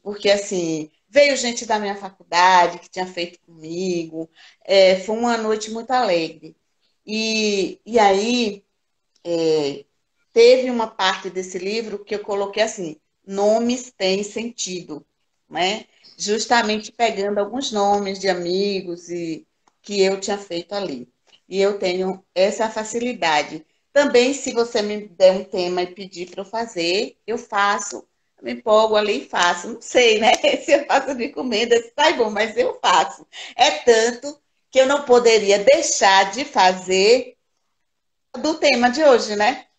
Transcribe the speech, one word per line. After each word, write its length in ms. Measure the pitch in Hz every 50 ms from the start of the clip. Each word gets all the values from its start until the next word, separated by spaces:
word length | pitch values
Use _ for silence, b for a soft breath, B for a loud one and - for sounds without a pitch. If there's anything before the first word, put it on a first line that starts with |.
| _
porque, 260 | 202 208 202 - 202
assim, 600 | 202 208 202 - 202 180 170 165 160 156 156 - _ _ _ _
veio 260 | 214 277 294 285 269 240
gente 280 | 240 240 233 - -
da 140 | - 220 214
minha 160 | 208 196 202
faculdade 840 | 202 196 190 - _ _ _ 185 175 180 185 185 180 175 170 175 -
que 100 | - _
tinha 180 | - 185 185 185
feito 320 | 185 175 170 175 - _
comigo, 880 | _ _ 170 160 156 160 165 175 190 185 175 170 165 160 156 160 160 - b b b b b b _
é, 360 | - 190 196 190 185 190 185
foi 160 | 190 - 214
uma 220 | 226 240 240 233 226
noite 340 | 220 214 214 214 - 220
muito 200 | 220 226 226 -
alegre. 640 | 262 254 247 202 175 170 160 160 165 - - 156 - _ _ _ _ _ _ _ _ _ _
E, 720 | 202 208 220 220 220 220 220 214 214 202 196 180 - - - _
e 120 | 208 226 233
aí, 640 | 208 196 196 196 214 233 247 247 233 208 196 - _ _ _ _ _ _ _ _ _ _ _ _ _
é, 600 | 175 170 165 165 160 156 156 147 139 139 - - _ _ _ _ _ _ _ _ _ _
teve 360 | 233 233 240 254 254 254 254
uma 180 | 247 233 226 220
parte 420 | - - 196 185 196 - - 190
desse 280 | 175 185 185 185 - 190
livro 460 | 180 196 214 226 233 214 196 202 -
que 120 | - 214
eu 40 | 202
coloquei 440 | 208 - 202 202 202 196 202 214 214
assim, 340 | 220 - 208 180 156 156 - _ _ _ _ _
"Nomes 680 | 190 196 196 202 208 214 226 233 240 247 254 - -
têm 320 | _ _ 196 185 190 196 208
sentido", 840 | 202 - 233 226 240 - - - 185 185 175 - - 151 143 - _ _ _ _ _ _ _ _ _
né? 360 | 147 156 175 185 214 226 226 b b b b b b -
Justamente 760 | - 202 214 226 220 - 247 240 220 214 214 214 214 -
pegando 480 | - - 233 220 196 190 196 202 208 202
alguns 320 | 202 202 220 262 277 -
nomes 480 | 226 208 202 202 202 202 202 190 196 190
de 100 | 185 196
amigos 800 | 180 175 175 170 180 190 202 202 196 190 - 175 170 170 - 165
e, 380 | 175 175 170 165 160 - - _ _ _ _ _ _ _ _
que 180 | - 202 202
eu 180 | 190 190 196 196
tinha 180 | - - 202 202
feito 360 | 202 - 175 170 175 - 208
ali. 340 | 202 196 170 139 123 120 - _ _ _ b b b b _
E 140 | 180 196
eu 160 | 196 202 208 202
tenho 460 | - 185 180 185 190 190 196 190 _ _ _
essa 360 | 175 190 208 214 - 220 220
facilidade. 960 | 220 220 214 214 - 233 240 247 240 185 170 160 156 185 196 - 156 156 - _ _ _ _ _
Também, 420 | _ 277 294 262 240 240 247 262 277
se 200 | - - 262 214
você 280 | 233 233 233 - 226
me 260 | 208 208 208 208 208 -
der 240 | - - 190 185 185
um 100 | 196 202
tema 400 | - - 190 180 175 180 180 180
e 100 | 180 180
pedir 380 | - 196 185 - 170 180 180
pra 100 | - 185
eu 40 | 196
fazer, 720 | - - 226 233 226 - 175 165 170 180 202 247 269 - _ _ -
eu 100 | 226 240
faço, 680 | - - 220 202 202 202 208 226 - - - - - _ _ _ _ _ _ _
eu 80 | -
me 80 | - -
empolgo 420 | 240 - - 214 214 220 214 220
ali 240 | 208 214 214 233 269
e 100 | - -
faço. 440 | - 202 180 175 175 - - 208 -
Não 80 | -
sei, 380 | - - - 262 247 226 220 208
né? 140 | 220 214 -
<laughs> 300 | - - 285 262 262 -
Se 80 | -
eu 140 | 285 330 -
faço 280 | - 208 269 269 269 277
de 100 | 240 233
encomenda, 500 | 277 - - 277 254 226 202 240 226 233 233
se 120 | 233 - _
sai 180 | - 294 320 320
bom, 160 | 254 226 214
mas 260 | 214 202 220 220 214 226
eu 220 | 262 - - -
faço. 460 | - 196 180 185 196 - - - - B B B B B B
É 140 | - 254 302
tanto 720 | 294 - - 247 233 220 226 240 240 - - 285 294 - _ _ _ _ _ _
que 80 | - 254
eu 80 | 262 262
não 160 | 285 285 285
poderia 560 | - 247 240 240 233 226 214 196 196 196 202
deixar 720 | 202 247 285 330 285 - - - 226 196 190 190 196 196
de 140 | 196 240 285
fazer 920 | - - 214 190 185 190 185 180 185 185 190 190 214 240 262 - - - _ _ _ _ _ _ _ _ _ _ _ _ _ _ _ _ _ _ _ - 247
do 160 | 233 302 320
tema 340 | 320 - 285 254 240 240 247
de 140 | 240 294 320
hoje, 320 | 285 254 220 214 220 208
né? 320 | 208 208 226 285 - - _ _